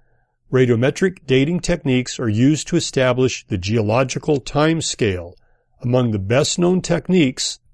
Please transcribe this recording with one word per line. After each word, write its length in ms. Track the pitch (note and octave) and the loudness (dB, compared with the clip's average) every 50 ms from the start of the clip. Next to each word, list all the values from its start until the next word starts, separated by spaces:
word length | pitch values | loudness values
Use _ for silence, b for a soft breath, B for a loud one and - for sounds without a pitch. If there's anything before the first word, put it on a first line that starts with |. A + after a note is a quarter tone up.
| _ _ _ _ _ _ _ _ _ - | _ _ _ _ _ _ _ _ _ -2
Radiometric 760 | - B2+ C3 A#2+ A#2+ A2+ B2+ C#3+ - - F#3+ F#3+ F3+ - _ | 2 2 4 4 2 2 2 0 0 0 0 -2 -2 -4 _
dating 320 | - C3 C3 C3+ D#3 F3 F3 | 0 2 2 2 2 0 -2
techniques 640 | - - E3+ D#3+ - C#3 B2+ B2+ B2 - - - | -2 -2 -4 -2 0 0 0 0 0 -4 -6 -6
are 80 | B2+ A2+ | -4 -2
used 400 | G#2 A2 B2 C#3 D#3 C#3+ - - | 0 2 4 4 2 2 -2 -2
to 80 | F3+ | -2
establish 680 | E3 - - - C3+ B2+ B2+ B2 B2+ C3 B2 - - - - | -2 -2 -2 -2 0 0 2 2 2 0 0 -2 -4 -8 -6
the 100 | A2 F#2 | -6 -6
geological 800 | F2 G2+ A2 A#2 G#2+ G#2 A2 B2+ C3+ B2+ - C#3 - - D3+ C3+ | -4 -2 -2 0 0 0 0 0 0 -2 -4 -6 -2 -2 -2 -2
time 420 | - - - C#3+ D3+ D#3+ E3 D#3+ | -2 -4 -2 0 2 2 2 0
scale. 540 | C3+ - - - C3 G#2 F#2+ F2 E2+ E2+ - _ _ _ _ _ _ _ _ _ | -4 -6 -4 -2 -2 -2 -2 -4 -8 -12 -16 _ _ _ _ _ _ _ _ _
Among 300 | - B2 B2 B2+ B2 A#2 | -4 0 0 2 2 0
the 80 | G#2+ G2+ | 0 -2
best-known 640 | F#2+ G2 A#2 C3+ D3+ - - - F3 F3 F#3 F#3 | -2 0 0 0 0 0 0 0 0 2 2 0
techniques 760 | F3+ - E3+ E3 - - F3+ F#3 D3+ B2+ B2+ - - - - - _ _ | 0 -2 -2 -2 -2 0 2 2 2 2 0 -4 -6 -8 -8 -12 _ _